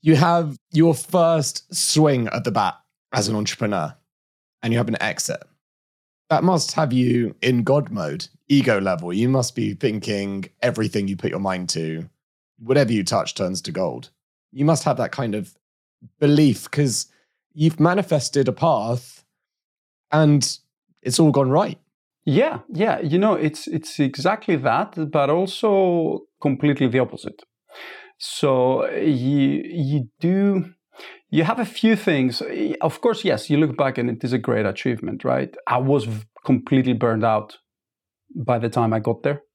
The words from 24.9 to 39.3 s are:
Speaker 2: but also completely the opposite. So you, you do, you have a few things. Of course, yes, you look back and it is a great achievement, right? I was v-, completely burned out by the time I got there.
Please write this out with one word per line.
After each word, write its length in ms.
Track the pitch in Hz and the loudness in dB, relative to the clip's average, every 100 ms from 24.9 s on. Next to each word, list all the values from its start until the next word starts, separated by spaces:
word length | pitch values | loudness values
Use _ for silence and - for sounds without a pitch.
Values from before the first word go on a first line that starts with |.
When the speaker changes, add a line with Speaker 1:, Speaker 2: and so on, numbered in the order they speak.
| - 156 | -6 -2
Speaker 2:
but 180 | 156 139 | 0 2
also 920 | 165 190 - 220 196 185 175 160 - - _ | 2 0 -2 2 2 2 2 0 -4 -10 _
completely 460 | 147 135 147 139 131 | -2 0 0 2 2
the 120 | 123 | 2
opposite. 440 | 120 - - - _ _ _ - - - - _ | -2 -4 -14 -16 _ _ _ -20 -18 -18 -20 _
So 640 | - - 147 131 127 131 - | -12 -2 0 2 2 2 -2
you, 720 | - 156 131 127 143 135 143 - | 0 0 2 2 2 2 0 -4
you 440 | 175 135 147 113 _ | -4 0 -2 -4 _
do, 540 | 170 190 202 190 175 _ _ - - - _ | 0 2 2 0 -4 _ _ -20 -20 -20 _
you 160 | 147 165 | 0 2
have 120 | 240 | 0
a 60 | 226 | -4
few 300 | - 220 220 | 0 2 4
things. 460 | - 147 127 120 - - - - | 2 2 2 -2 -6 -4 -4 -2
Of 180 | 160 - | -4 0
course, 240 | 233 220 | -2 0
yes, 260 | 196 120 - | -2 -2 0
you 60 | 147 | 2
look 220 | 156 123 | 2 0
back 200 | 139 123 | -2 0
and 120 | 120 | -4
it 160 | 117 123 | -4 -2
is 80 | |
a 40 | 123 | -2
great 280 | 110 110 101 | 0 0 0
achievement, 580 | 98 131 113 - - | -2 -4 -4 -6 -6
right? 320 | 127 131 - - - | -2 -2 -2 -8 -2
I 100 | 123 | 0
was 260 | 135 143 | 2 0
v-, 220 | 113 110 - - | 0 -8 -12 -12
completely 480 | - 131 - 135 127 | 0 0 2 0 2
burned 320 | 113 120 110 | 0 0 0
out 320 | 113 110 107 - _ _ _ _ _ _ _ - | 0 0 -4 -20 _ _ _ _ _ _ _ -10
by 240 | 120 120 | -2 -2
the 80 | 117 | 0
time 240 | 120 113 | 0 0
I 80 | 113 | 0
got 240 | 107 - | -2 -2
there. 180 | 143 | -2